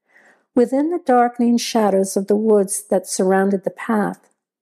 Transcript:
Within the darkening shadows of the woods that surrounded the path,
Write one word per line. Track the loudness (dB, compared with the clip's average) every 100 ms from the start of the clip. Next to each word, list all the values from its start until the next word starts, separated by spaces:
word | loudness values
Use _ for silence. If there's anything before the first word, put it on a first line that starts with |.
| _ _ _ _ _
Within | 0 0 0 -2
the | -4
darkening | 0 2 2 0 0 0
shadows | 0 0 2 2 0 -2
of | -2
the | 0
woods | 2 2 2 -4
that | -4 -4 -4
surrounded | -4 0 2 0 -2
the | -4
path, | -8 -4 -2 -2 -6 _ _ _ _